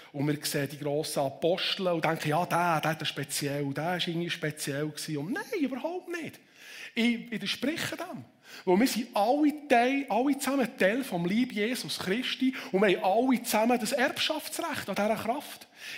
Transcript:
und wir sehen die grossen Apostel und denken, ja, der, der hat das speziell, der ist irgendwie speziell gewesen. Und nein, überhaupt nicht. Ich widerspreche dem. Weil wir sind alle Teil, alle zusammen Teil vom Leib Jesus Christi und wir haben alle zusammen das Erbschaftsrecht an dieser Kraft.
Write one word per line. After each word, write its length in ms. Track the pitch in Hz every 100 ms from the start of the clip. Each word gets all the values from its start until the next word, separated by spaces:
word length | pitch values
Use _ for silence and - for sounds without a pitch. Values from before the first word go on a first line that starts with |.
| -
und 160 | 147 151
wir 100 | 147
sehen 240 | - 151 139
die 80 | 147
grossen 400 | 147 143 156 -
Apostel 680 | 135 131 165 180 - - 185
und 160 | 170
denken, 240 | 156 160 156
ja, 180 | 151 180
der, 340 | 165 175 156
der 100 | 151
hat 80 | 160
das 80 | 151
speziell, 680 | - 139 - 143 143 143
der 220 | 139 160 180
ist 100 | 160
irgendwie 240 | 165 170
speziell 580 | - 151 151 - 139 156
gewesen. 280 | 147 - 151
Und 140 | 151
nein, 280 | 330 427 415
überhaupt 480 | 269 254 302 359 359
nicht. 300 | 339 285 - _ - - - -
Ich 360 | - 226 233 -
widerspreche 680 | 208 190 - 240 320 - 320
dem. 280 | 349 247 120 _ - -
Weil 160 | - 180
wir 60 | 262
sind 300 | 208 - 220
alle 520 | 208 285 302 294 -
Teil, 380 | 240 247 277 277
alle 300 | 202 269 277
zusammen 380 | - 277 240 -
Teil 280 | 190 240
vom 200 | 254 180
Leib 280 | 170 214 254
Jesus 460 | 196 208 254 156 -
Christi 560 | - 214 254 - 262 262 -
und 100 | 185
wir 180 | 208 175
haben 40 |
alle 380 | 196 208 262 247
zusammen 360 | - 214 226 240
das 140 | 220
Erbschaftsrecht 960 | 269 269 330 - 311 - - 330 277 -
an 60 |
dieser 220 | 196 208 214
Kraft. 520 | 214 277 - - - - -